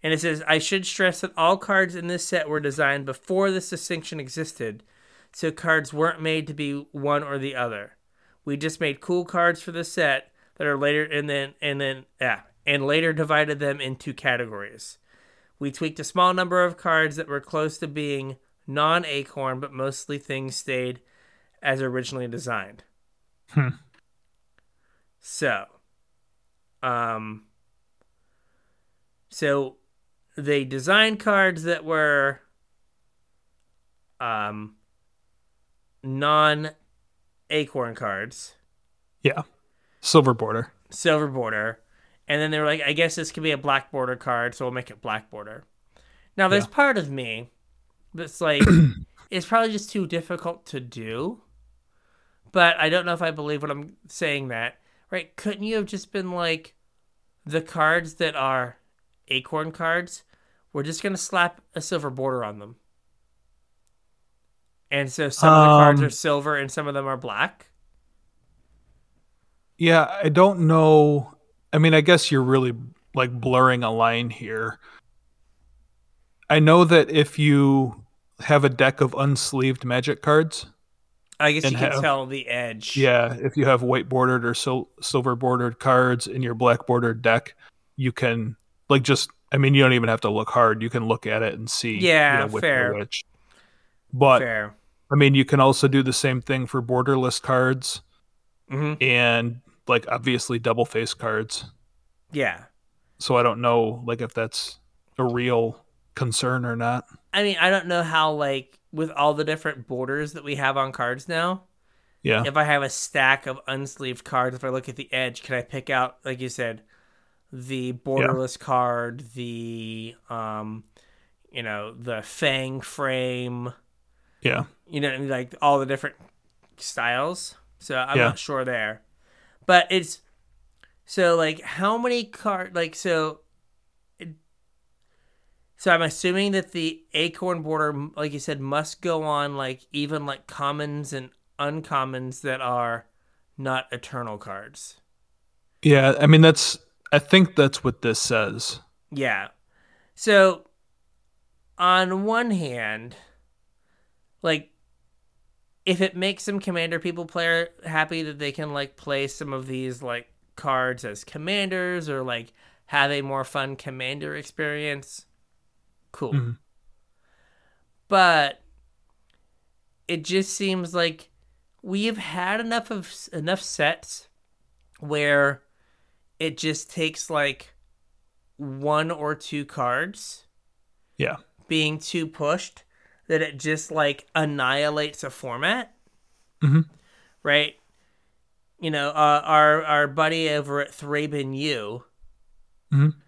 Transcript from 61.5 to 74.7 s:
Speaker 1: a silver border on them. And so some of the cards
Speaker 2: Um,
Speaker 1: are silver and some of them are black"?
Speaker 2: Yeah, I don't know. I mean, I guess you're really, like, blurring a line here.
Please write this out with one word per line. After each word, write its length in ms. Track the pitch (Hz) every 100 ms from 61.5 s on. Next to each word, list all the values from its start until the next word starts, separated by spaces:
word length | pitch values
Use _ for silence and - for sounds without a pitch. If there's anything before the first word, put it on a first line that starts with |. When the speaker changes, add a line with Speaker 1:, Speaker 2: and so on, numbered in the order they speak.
| - _
Speaker 1:
a 60 | -
silver 280 | 151 175 143
border 340 | 131 135 127
on 160 | 110 104
them. 160 | 104 117 _ _ _ _ _ _ _ _ _ _ _ _ _ _ _ _ _ _ _ _ _
And 200 | 143 139
so 180 | 127 147
some 240 | - 160
of 80 | 156
the 60 | 151
cards 300 | 147 147 143
Speaker 2:
Um, 60 | 135
Speaker 1:
are 20 |
silver 480 | - 160 143 143 147
and 120 | 139
some 160 | - 147
of 60 |
them 140 | 139 135
are 80 | 131
black"? 500 | 127 104 165 - - _ _ _ _ _ _ _ _ _ _ _ _ _ _ _ _ _ _ _ _ _
Speaker 2:
Yeah, 420 | 165 165 151 196
I 60 | 175
don't 320 | 151 190 185 160
know. 640 | 160 156 156 151 147 123 - _ _ _
I 40 | 156
mean, 160 | 160
I 80 | 156
guess 280 | 151 175 -
you're 120 | 139
really, 300 | 127 135 127 117 123 - _ 135
like, 160 | 127
blurring 520 | 123 123 127 127 123
a 80 | 117
line 380 | 113 113 117 120
here. 500 | - 110 110 110